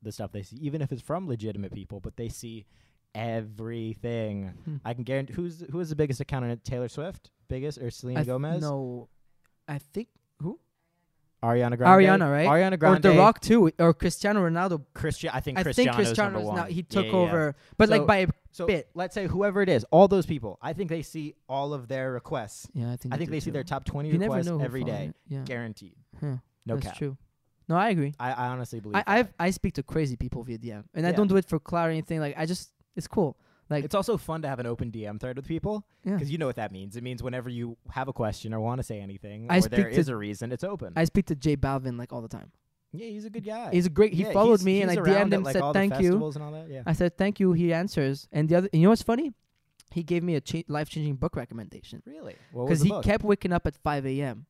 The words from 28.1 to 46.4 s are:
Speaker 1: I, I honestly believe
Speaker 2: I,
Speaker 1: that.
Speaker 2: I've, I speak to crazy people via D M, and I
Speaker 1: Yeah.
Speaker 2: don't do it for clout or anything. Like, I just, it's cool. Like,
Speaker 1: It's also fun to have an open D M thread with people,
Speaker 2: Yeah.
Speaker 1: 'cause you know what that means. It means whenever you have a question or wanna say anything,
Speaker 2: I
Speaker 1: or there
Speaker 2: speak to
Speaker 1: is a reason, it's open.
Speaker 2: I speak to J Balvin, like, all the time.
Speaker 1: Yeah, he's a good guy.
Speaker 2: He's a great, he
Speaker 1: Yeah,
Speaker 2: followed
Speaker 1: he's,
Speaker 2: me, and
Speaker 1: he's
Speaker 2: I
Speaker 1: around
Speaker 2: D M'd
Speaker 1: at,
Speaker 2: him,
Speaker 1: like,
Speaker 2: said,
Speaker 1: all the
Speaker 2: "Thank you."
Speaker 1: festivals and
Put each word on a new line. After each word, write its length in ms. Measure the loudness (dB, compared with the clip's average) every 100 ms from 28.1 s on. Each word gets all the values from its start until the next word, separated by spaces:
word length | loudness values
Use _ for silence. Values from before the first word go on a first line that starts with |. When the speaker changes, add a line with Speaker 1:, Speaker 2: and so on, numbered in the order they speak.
| -4
Speaker 1:
I, 120 | -6
I 160 | -4 -4
honestly 320 | -4 -8 -10
believe 160 | -4 -2
Speaker 2:
I, 40 |
Speaker 1:
that. 100 | 2
Speaker 2:
I've, 240 | 2 0 -2
I 100 | -2
speak 240 | -2 -4 -4
to 80 |
crazy 320 | -4 -2 -2 -2
people 280 | -6 -8
via 140 | -8 -10
D 140 | -10
M, 140 | -12 -10 -4
and 100 | 0
I 40 |
Speaker 1:
Yeah. 40 | 2
Speaker 2:
don't 100 | 4
do 80 | 4
it 80 | 2
for 140 | -4
clout 300 | -2 -2 0
or 20 |
anything. 280 | -2 -4 -4
Like, 140 | -4 -4
I 100 | -4
just, 240 | -4 -8 _ _ -12
it's 120 | -4
cool. 300 | 0 0 -2 _ _ -6
Like, 140 | -4
Speaker 1:
It's 120 | -2 -2
also 200 | 0 -2
fun 240 | -4 -6
to 40 | -6
have 120 | -6
an 60 | -6
open 240 | -6 -8
D 140 | -8 -10
M 140 | -8
thread 160 | -8 -10
with 100 | -8
people, 400 | -6 -4 -6 -8 _ -6
Speaker 2:
Yeah. 120 | -4
Speaker 1:
'cause 120 | -4
you 80 | -4
know 100 | -4
what 80 | -4
that 160 | -8
means. 240 | -10 -14 -10
It 80 |
means 180 | -10 -8
whenever 280 | -8 -8 -8
you 280 | -8 -8 -12 -12
have 160 | -8 -6
a 60 |
question 400 | -4 -4 -6 -8
or 80 | -6
wanna 200 | -4 -4
say 200 | -8 -10
anything, 460 | -12 -14 -16 -12 0
Speaker 2:
I 80 | 2
Speaker 1:
or 40 |
there 180 | 2 0
Speaker 2:
speak 120 | 0 2
to 40 |
Speaker 1:
is 80 | 0
a 80 | -2
reason, 380 | -4 -6 -6
it's 100 | -6
open. 300 | -6 -8 -6 0
Speaker 2:
I 80 |
speak 220 | 0 2 0
to 80 | -2
J 220 | 0 0
Balvin, 400 | 0 -2 -4 -8
like, 120 | -10
all 80 | -12
the 80 | -12
time. 240 | -14 -16 _ _ _ _
Speaker 1:
Yeah, 140 | -14 -12
he's 180 | -12 -12
a 40 |
good 140 | -12
guy. 260 | -10 -8 0
Speaker 2:
He's 140 | 2 4
a 40 |
great, 240 | 6 4
he 100 | 4
Speaker 1:
Yeah, 80 | 2
Speaker 2:
followed 280 | 6 8 8
Speaker 1:
he's, 40 | 6
Speaker 2:
me, 160 | 2
and 80 | 2
Speaker 1:
he's 80 | 2
Speaker 2:
I 40 |
Speaker 1:
around 120 | 4 6
Speaker 2:
D 40 |
M'd 140 | 6
Speaker 1:
at, 40 | 2
Speaker 2:
him, 60 |
Speaker 1:
like, 100 | 2
Speaker 2:
said, 80 | 0
Speaker 1:
all 100 | 2
the 60 | 2
Speaker 2:
"Thank 140 | 2 4
you." 120 | 4
Speaker 1:
festivals 240 | 4 0
and 80 | -6